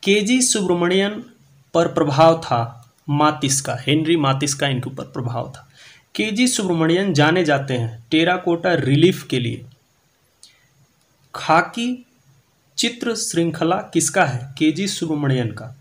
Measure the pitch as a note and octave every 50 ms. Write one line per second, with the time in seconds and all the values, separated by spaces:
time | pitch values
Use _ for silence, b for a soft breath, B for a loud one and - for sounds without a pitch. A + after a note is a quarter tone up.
0 | - G3 G3 G#3 G#3 G3 B3+ C4 B3+ - - A3 G3 F3+ F3+ F3 F3 F3 F3+ F#3+
1 | G3 G3+ G#3+ G#3+ A#3+ - - _ _ _ _ _ _ _ _ E3 E3+ D#3+ - E3
2 | D#3 D3 C#3 C#3 D#3+ E3 E3 D#3+ D#3+ - C3 A#2+ A#2 A#2 - - - _ _ _
3 | _ - D3 D3 D3 D3+ D3 D3 - C3+ C3+ - - - A#2 A#2 - - C#3+ D#3
4 | D#3+ D#3 E3+ E3 D3 C3+ C#3 C#3 C#3+ C#3 - - D3+ C#3 C3+ A#2+ A#2 - - -
5 | C3 - - D3+ B2 A#2+ A#2+ A#2+ A2+ - - - - b b b b b b b
6 | b b _ - G#3 A3 G#3+ G3+ B3+ B3 B3 - G#3+ F#3 F3 E3 D#3+ D#3+ E3 F3+
7 | G3 G3+ F3 C#3 D3 D3+ E3 F#3 F3+ D3+ D3 C3+ C3+ - C3 A#2+ A#2 A2+ - -
8 | - _ - D#3 E3 E3+ F3+ F3+ - F3+ E3+ E3 - F#3 F3 D#3+ C#3 C3 C#3 C#3+
9 | E3 F#3 - - - - - B2+ A#2+ A#2 A#2 - - - - _ _ _ _ _
10 | _ _ _ _ _ _ _ _ b b b b b b b b _ _ _ _
11 | _ _ _ _ _ _ _ - - - D#3+ E3 F3+ F3 - - A#3 B3 B3 B3
12 | - _ _ _ _ _ _ _ _ _ _ _ _ _ _ - - A#3 - -
13 | - - D3 - - - - E3 E3 E3+ D3+ - E3 D#3+ F3+ G3 G3+ - - E3+
14 | D3+ - - F#3+ F3+ C#3+ B2 B2 - - - - D#3 D#3 D#3 D#3+ G3 G3 - -
15 | - E3 D#3+ D3+ D3 C#3 C3+ B2+ A#2+ A2 G2 G2+ A2 - - -